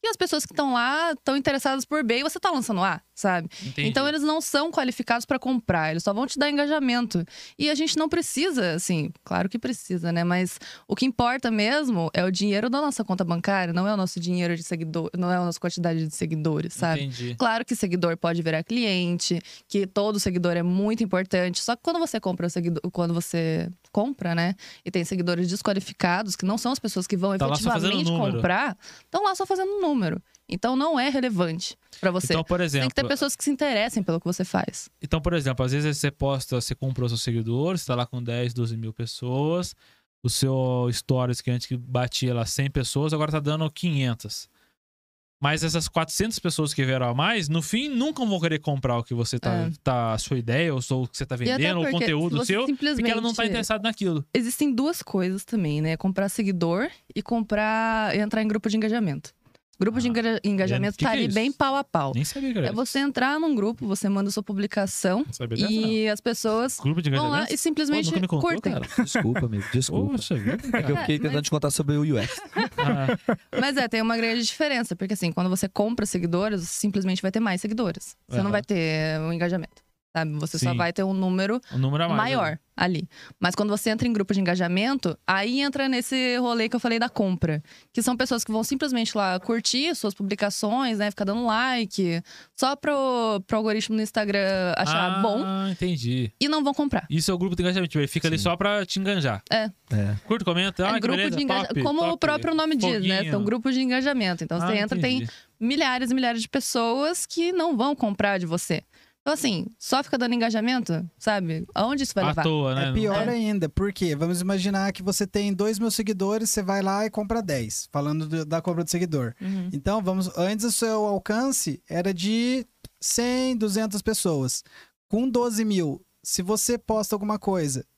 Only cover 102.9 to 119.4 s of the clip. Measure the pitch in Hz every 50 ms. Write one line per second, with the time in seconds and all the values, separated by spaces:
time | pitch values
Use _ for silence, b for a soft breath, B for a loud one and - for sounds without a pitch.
102.9 | 240 214 185 190 190 190 190 160 151 202 208 202 226 240 226 269 254 254 262 254
103.9 | 254 254 262 285 285 254 208 185 175 165 170 - 165 175 170 180 214 202 208 220
104.9 | - 180 - 254 254 254 - B B B B B B _ 220 240 285 294 320 262
105.9 | 254 254 262 233 254 262 254 240 233 226 226 - - 277 - - - 240 233 226
106.9 | 233 269 285 311 359 - - - - 330 330 349 359 359 320 339 294 202 240 285
107.9 | 294 - - 214 202 - 208 202 202 190 175 160 165 180 - - 170 - - b
108.9 | b b b b b b _ 285 302 302 - 262 202 160 - 220 - _ - -
109.9 | - 262 285 - - 247 247 240 240 240 226 233 220 220 214 240 262 254 220 -
110.9 | 170 156 180 165 _ _ - 220 208 202 185 170 160 160 - - - - 202 240
111.9 | 285 277 277 - - 202 185 147 147 160 151 160 156 151 139 131 131 135 139 135
112.9 | 131 220 214 208 196 202 202 233 240 233 220 214 214 196 165 147 - - 196 202
113.9 | 190 - 190 170 147 143 160 170 180 175 180 190 196 190 180 202 196 196 196 196
114.9 | 190 - 185 202 185 - 208 190 - 208 202 202 196 175 202 214 220 196 233 220
115.9 | - - 220 202 214 180 196 - 214 220 226 214 - 214 196 185 196 196 190 196
116.9 | 196 202 214 214 - 214 214 196 226 226 214 175 143 131 113 107 - - - -
117.9 | - 143 143 147 151 160 156 151 160 165 156 151 160 165 - 180 170 165 170 -
118.9 | - 175 185 170 156 139 123 113 123 _